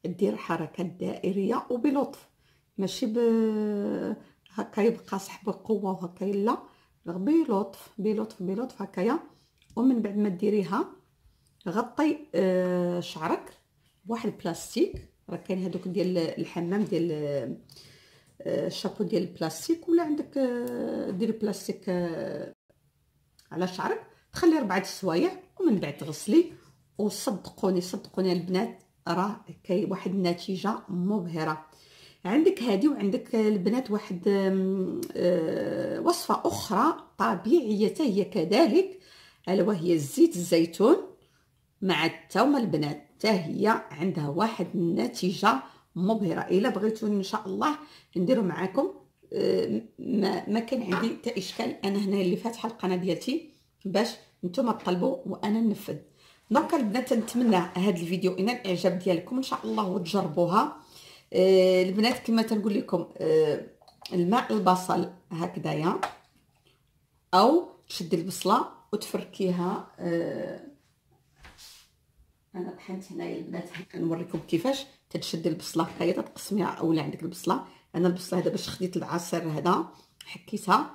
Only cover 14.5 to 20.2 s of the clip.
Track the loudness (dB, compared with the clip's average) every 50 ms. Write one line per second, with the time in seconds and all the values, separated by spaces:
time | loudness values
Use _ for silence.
14.5 | -6 -6 -10 -8 0 0 0 0 0 -10 -14 -16 _ _ _ -12 -12 -12 -6 -6
15.5 | -4 -4 -2 -4 -4 -6 -6 -4 -2 0 0 0 0 0 0 -2 -2 -4 -6 -6
16.5 | -4 -6 -4 -2 0 0 0 0 0 0 0 0 -2 -2 -2 -2 -2 -2 -4 -4
17.5 | -8 -10 -14 _ -20 -20 -20 -20 -20 -20 _ _ _ _ _ _ _ _ -6 -4
18.5 | -2 -2 -2 -4 -6 -4 -6 -6 -4 -2 -4 0 0 -2 -2 -2 -6 -6 -6 -6
19.5 | -6 -8 -2 -2 -2 -2 0 2 2 2 4 2 -2 -2